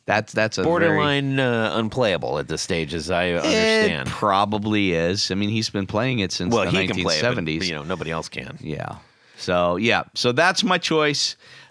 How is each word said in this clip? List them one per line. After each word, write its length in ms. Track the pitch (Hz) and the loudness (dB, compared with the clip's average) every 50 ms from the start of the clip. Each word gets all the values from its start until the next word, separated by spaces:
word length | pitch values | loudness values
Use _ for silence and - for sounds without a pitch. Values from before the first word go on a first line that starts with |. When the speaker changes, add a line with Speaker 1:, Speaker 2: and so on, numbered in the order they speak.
| _ | _
Speaker 1:
That's, 260 | - 101 110 117 - | 0 0 0 0 0
that's 260 | - 113 107 110 - - | 0 0 0 0 0 0
a 40 | |
very 80 | 92 156 | 0 2
Speaker 2:
Borderline, 680 | 170 170 170 170 - - 147 147 143 143 139 135 135 135 | 2 2 2 2 2 2 2 2 0 0 0 0 0 2
uh, 340 | 131 123 120 113 110 104 76 | 2 2 2 0 0 0 0
unplayable 640 | 110 113 107 - 127 123 107 90 78 64 62 69 73 | -2 -2 -2 0 0 2 2 2 0 -2 -2 -2 -2
at 100 | 67 69 | -4 -4
this 140 | 80 78 | -4 -4
stage, 320 | - - 92 82 80 69 80 | -4 -2 -2 -2 -2 -2 -4
as 160 | 82 73 80 | -6 -4 -2
I 200 | 92 85 90 90 | 0 0 0 0
understand. 760 | 87 85 - - - - 220 220 220 220 214 90 85 73 65 - | 0 0 0 0 2 2 2 2 2 2 2 2 0 -2 -4 -6
Speaker 1:
It 20 | |
probably 800 | - - - 104 98 98 104 104 107 107 101 110 107 104 101 95 | -4 0 2 2 4 4 2 2 0 -2 0 0 2 2 2 2
is. 380 | 85 82 85 85 95 101 - - | 2 2 2 0 0 0 -2 -2
I 40 | 92 | -2
mean, 160 | 98 104 104 | -2 -2 0
he's 200 | 110 110 107 - | 0 -2 -2 -2
been 160 | - 101 98 | -2 -4 -4
playing 320 | - - 107 120 131 131 120 | -2 -2 -2 0 0 0 0
it 120 | 98 87 | -2 -2
since 200 | - - 90 90 | -2 -4 -2 0
Speaker 2:
Well, 120 | 117 110 95 | 2 2 2
Speaker 1:
the 60 | 92 - 95 | 2 0 0
Speaker 2:
he 60 | 95 - | 0 0
can 80 | - | 0
play 220 | 92 87 - 80 76 | 0 0 0 0 2
it, 40 | |
but, 140 | - 120 123 | 0 0 0
Speaker 1:
nineteen 240 | 120 87 78 78 82 | 0 -2 -2 -2 -2
seventies. 80 | 92 90 | -2 -4
Speaker 2:
you 60 | 82 | -4
know, 80 | 76 71 | -6 -6
nobody 260 | 80 92 82 78 78 | -6 -6 -6 -4 -4
else 180 | 82 80 80 - | -6 -6 -6 -8
can. 300 | - 67 65 - - - | -10 -12 -12 -12 -12 -12
Speaker 1:
Yeah. 360 | - 76 73 - 50 50 - - - _ _ _ _ _ - | -10 -8 -8 -8 -8 -10 -12 -14 -16 _ _ _ _ _ -18
So, 400 | - - - 90 87 87 87 87 | -8 -4 0 2 2 2 2 2
yeah. 280 | 90 110 117 104 87 - - - | 2 2 2 2 2 0 -2 -4
So 180 | - - 123 | -2 0 0
that's 320 | 123 135 165 185 175 - - | 2 4 4 4 2 2 2
my 140 | 208 180 175 | 2 0 0
choice. 580 | - - 165 156 151 147 143 139 - - - - - - - - - - | 0 2 2 2 2 2 2 0 -2 -4 -4 -8 -16 -20 -20 -20 -20 -14